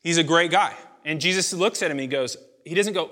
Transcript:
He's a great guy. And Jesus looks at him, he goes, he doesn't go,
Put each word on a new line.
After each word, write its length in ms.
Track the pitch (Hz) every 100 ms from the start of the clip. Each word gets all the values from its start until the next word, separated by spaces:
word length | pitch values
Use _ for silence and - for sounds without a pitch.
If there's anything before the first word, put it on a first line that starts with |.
He's 160 | 170 170
a 60 |
great 280 | 151 170 170
guy. 220 | 180 165 - - - 151
And 160 | 156
Jesus 320 | 165 185 180
looks 280 | 180 185 -
at 100 | 180
him, 80 | 139
he 80 | 131
goes, 280 | 139 123 - - _ -
he 100 | 170
doesn't 180 | 208
go, 180 | 185 -